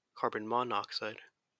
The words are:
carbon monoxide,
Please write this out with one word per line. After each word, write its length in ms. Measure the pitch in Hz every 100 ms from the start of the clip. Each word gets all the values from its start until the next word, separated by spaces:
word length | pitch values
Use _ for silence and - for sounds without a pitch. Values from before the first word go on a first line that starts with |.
| _ -
carbon 320 | 123 110 107
monoxide, 680 | 120 123 101 104 - 107 107 - _ _ _